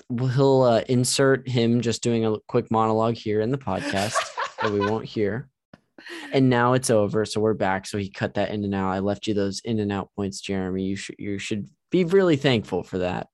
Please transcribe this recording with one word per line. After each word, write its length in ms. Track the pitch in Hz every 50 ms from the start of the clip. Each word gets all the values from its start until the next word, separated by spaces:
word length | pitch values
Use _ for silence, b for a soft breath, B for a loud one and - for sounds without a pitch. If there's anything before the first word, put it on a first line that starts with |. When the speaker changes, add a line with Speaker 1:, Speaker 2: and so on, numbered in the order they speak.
| _ -
Speaker 1:
he'll, 520 | 123 117 127 131 120 143 139 135 135 131
uh, 200 | 127 120 117 107 -
insert 600 | - 127 123 127 - - - 139 135 131 123 -
him 340 | 123 120 123 117 117 117 123
just 200 | 117 117 107 -
doing 240 | - 120 117 113 113
a 120 | 110 107 104 -
quick 240 | - - 120 110 -
monologue 440 | 113 110 110 110 110 110 113 117 117
here 260 | 117 - 110 104 107
in 100 | 107 117
the 60 | 139
podcast 560 | 139 - 98 92 95 - - 98 98 101 113 - - - - - -
Speaker 2:
<laughs> 220 | 554 - - -
Speaker 1:
that 100 | 494 -
we 80 | 202 202
won't 260 | 202 208 214 220 -
hear. 440 | - - - 104 95 107 127 - - _ _ _ _ - _ _ _ _ B B B 339 330 302 285
And 180 | - 139 131 127
now 220 | 123 120 120 123 127
it's 160 | 127 131 -
over, 360 | 117 107 104 98 90 110 107
so 160 | - - 107
we're 120 | 107 110 107
back. 320 | 101 101 95 95 95 -
So 120 | - -
he 120 | 104 98 95
cut 260 | - - 110 95 -
that 140 | 104 98 -
in 120 | 104 107 104
and 100 | 98 98
out. 180 | 98 95 95
I 80 | 92 98
left 280 | 95 101 101 101 -
you 60 | 110 104
those 260 | 101 98 101 95 -
in 180 | - 117 113 107
and 120 | 104 101
out 180 | 101 98 - - _
points, 240 | 101 101 95 98 -
Jeremy. 460 | - - 98 95 92 92 92 95 95
You 100 | 95 98
should, 200 | 98 - - - -
you 180 | 101 104 101
should 300 | 98 - - 117 104 - - _ _ _ _
be 140 | - 180 180
really 320 | 165 185 196 190 175 151
thankful 460 | 131 151 139 123 107 - - 92 87 82
for 160 | - - 92
that. 280 | 90 90 - - - -